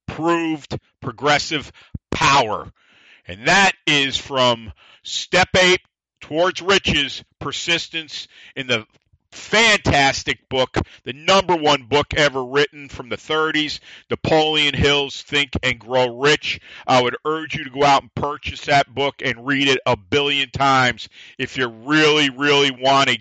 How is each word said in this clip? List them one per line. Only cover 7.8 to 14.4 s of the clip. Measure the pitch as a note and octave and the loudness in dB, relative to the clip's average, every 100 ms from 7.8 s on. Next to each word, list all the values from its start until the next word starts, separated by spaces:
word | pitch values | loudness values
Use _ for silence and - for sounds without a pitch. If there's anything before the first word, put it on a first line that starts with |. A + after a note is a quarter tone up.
| - E3 D#3 - - - - - | -4 -12 -12 -14 -16 -20 -16 -10
in | B2+ | -4
the | A#2 G#2+ _ _ _ _ | -4 -4 _ _ _ _
fantastic | - - G#3 A3+ G3+ - C#3+ C#3 B2+ - B2+ - | -20 -4 2 2 2 2 2 2 0 -6 -8 -4
book, | C3 B2+ - - - | -2 -2 -4 -8 -10
the | - | -16
number | C3 E3 G3 F3+ E3+ | -6 0 2 2 0
one | D3+ C#3+ | 2 0
book | A#2 D3 C#3+ - | 0 -2 0 0
ever | D3 C3 | 0 0
written | B2 C#3 D3 D3 C#3 | -2 0 0 -4 -16
from | - B2 | -14 -10
the | G#2 | -10
thirties, | - D#3 D#3 D3+ D3+ - - - - | -4 -2 0 -2 -4 -6 -14 -20 -8
Napoleon | A#2 - D#3+ | -6 0 2